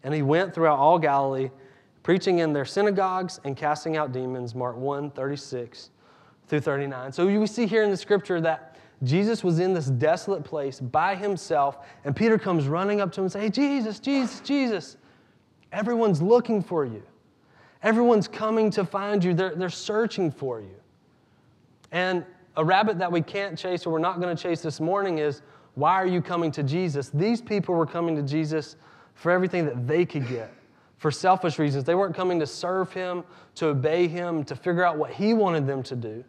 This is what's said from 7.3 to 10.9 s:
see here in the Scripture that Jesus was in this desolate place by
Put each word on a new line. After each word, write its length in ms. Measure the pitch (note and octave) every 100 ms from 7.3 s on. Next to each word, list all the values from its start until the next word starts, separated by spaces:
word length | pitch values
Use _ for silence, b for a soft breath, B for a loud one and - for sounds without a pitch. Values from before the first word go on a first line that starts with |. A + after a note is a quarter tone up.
| G3+ G#3+
see 200 | G#3+ A3
here 160 | A3
in 80 | G#3+
the 60 | F#3
Scripture 440 | - G3+ - F3+
that 360 | D#3+ D#3 - B B B
Jesus 400 | B2+ D#3+ G#3 A3
was 160 | F3+ E3
in 140 | F#3
this 120 | F#3 C3+
desolate 560 | B2+ D#3 F3 - F#3+
place 380 | D3 D#3 C#3 C3
by 340 | B2+